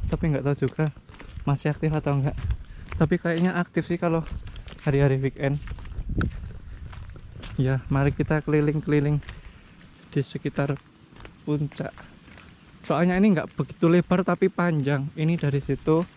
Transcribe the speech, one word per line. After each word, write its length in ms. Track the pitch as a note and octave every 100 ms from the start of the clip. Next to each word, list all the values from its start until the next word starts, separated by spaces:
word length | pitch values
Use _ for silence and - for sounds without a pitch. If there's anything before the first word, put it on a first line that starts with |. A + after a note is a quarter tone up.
| -
tapi 240 | E3 E3
nggak 80 | C3+
tahu 240 | C3+ C#3+ C3
juga 240 | - D3+ - - - - - -
masih 240 | C#3 D3+
aktif 240 | D3 D#3
atau 160 | D3+ D3
enggak. 240 | C#3+ C3+ - - - - - - -
Tapi 240 | D#3 F3+
kayaknya 320 | E3+ E3 F#3
aktif 320 | F3 F3 E3+ -
sih 80 |
kalau 320 | F3 E3+ E3 D#3 - - - - -
hari-hari 320 | D3+ C#3 C#3 C3
weekend. 400 | C3+ - C#3 C#3+ - - - - - - - - - - - - - - - - - - -
Ya, 320 | - C3 C3 -
mari 240 | C#3 C#3
kita 320 | C#3 C#3+ D#3
keliling-keliling 800 | D3 D3+ D3 D3+ D#3 D3+ C#3+ D3 - - - - - - - - -
di 160 | D3 C3
sekitar 480 | D3 D3 - C#3 C#3 - - - - - - -
puncak. 480 | D3+ D3 - - - - - - - - - - -
Soalnya 320 | - D3 F3
ini 240 | F3+ G#3+ D#3+
nggak 160 | -
begitu 320 | - C#3+ - E3+
lebar 400 | F3 - F3+ F#3
tapi 240 | F3 F#3+
panjang. 560 | - F3 D#3 C3+ D#3+ D3
Ini 240 | D#3 D#3 E3+
dari 240 | D3 C#3
situ 400 | - C3+ - D#3+ F3